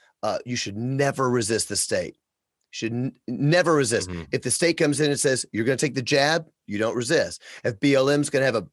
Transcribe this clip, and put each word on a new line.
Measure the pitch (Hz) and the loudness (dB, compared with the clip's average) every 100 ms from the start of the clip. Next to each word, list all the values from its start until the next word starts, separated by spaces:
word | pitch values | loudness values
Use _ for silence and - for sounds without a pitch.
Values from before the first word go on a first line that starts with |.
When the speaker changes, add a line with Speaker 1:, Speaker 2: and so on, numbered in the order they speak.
| _ _ | _ _
Speaker 1:
uh, | 107 95 123 | -4 -4 -4
you | 120 | -6
should | - 101 | -6 -6
never | 120 135 139 135 131 | -4 0 0 0 0
resist | 123 107 110 - | 2 0 -2 -2
the | 101 | -4
state. | - 101 85 | -2 -2 -4
You | - _ _ _ _ _ | -12 _ _ _ _ _
should | - 113 | -8 -6
n-, | 117 131 - - | -4 -6 -8 -10
never | 123 143 175 175 | 0 2 4 4
resist. | 156 123 110 90 | 4 4 0 -2
Speaker 2:
Mm-hmm. | 87 80 | -8 -4
Speaker 1:
If | 120 | -4
the | 123 | -2
state | - 170 165 | 0 0 2
comes | 151 135 | 0 2
in | 151 | 0
and | 143 | 0
says, | 143 127 - | 0 0 -4
"You're | 104 | -2
gonna | 113 131 | -2 0
take | 151 | -2
the | 123 | -2
jab," | 123 143 143 165 160 _ - | 0 2 2 0 -4 _ -10
you | 101 | -2
don't | 110 123 | -2 -2
resist. | 120 156 87 - - - | 0 0 0 -6 -18 -6
If | 120 107 | -6 0
B | 143 | 2
L | 135 135 | 4 4
M's | 147 147 | 2 2
gonna | 139 135 | 2 2
have | |
a | 113 90 | 0 -4